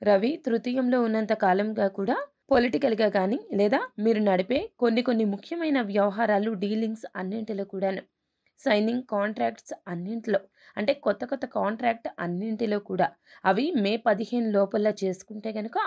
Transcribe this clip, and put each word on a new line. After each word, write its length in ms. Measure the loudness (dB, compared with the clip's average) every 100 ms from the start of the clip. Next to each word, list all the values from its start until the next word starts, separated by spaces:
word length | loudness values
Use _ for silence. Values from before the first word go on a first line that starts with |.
రవి 280 | 2 4 4 -2
తృతీయంలో 600 | -2 -2 0 0 2 2
ఉన్నంత 320 | 2 0 0
కాలంగా 540 | 2 4 4 0 0 -2
కూడా 280 | 0 -2 -2 -4 _ _
పొలిటికల్‌గా 600 | 2 4 2 0 2 2
కానీ, 300 | 2 0 -2 -2
లేదా 260 | 0 2 2 -2 -2
మీరు 220 | 0 2
నడిపే 400 | 2 2 2 -2 -2 _
కొన్ని 240 | 0 2
కొన్ని 240 | 0 2 0
ముఖ్యమైన 540 | -2 -6 -4 0 0
వ్యవహారాలు, 720 | 0 2 2 2 2 2 0
డీలింగ్స్ 520 | -2 -2 -2 -2 -6 -10 -8
అన్నింటిలో 500 | -6 -6 -6 -6 -6
కూడాను, 360 | -4 -2 -4 -10 _ _ _ _ _
సైనింగ్ 420 | 0 2 2 -2
కాంట్రాక్ట్స్ 680 | -4 -2 -2 -2 -4 -4 -14 -14 -8
అన్నింటిలో, 520 | -8 -6 -6 -2 -2 -4 _ -12 -4
అంటే 160 | -2
కొత్త 280 | 0 -2 -2 -6
కొత్త 200 | -6 -6
కాంట్రాక్ట్ 640 | -2 -2 0 -2 -2 -8 -8
అన్నింటిలో 600 | -6 -4 -4 -4 -2 -2
కూడా 280 | -4 -2 -2 -2 _ -4
అవి 220 | 0 0 0 0
మే 180 | 0 0
పదిహేను 520 | 0 0 0 -2 0
లోపల 420 | 2 2 2 0 0
చేసుకుంటే 540 | -4 -4 -10 -12 -8
గనుక 260 | -8 -6 -4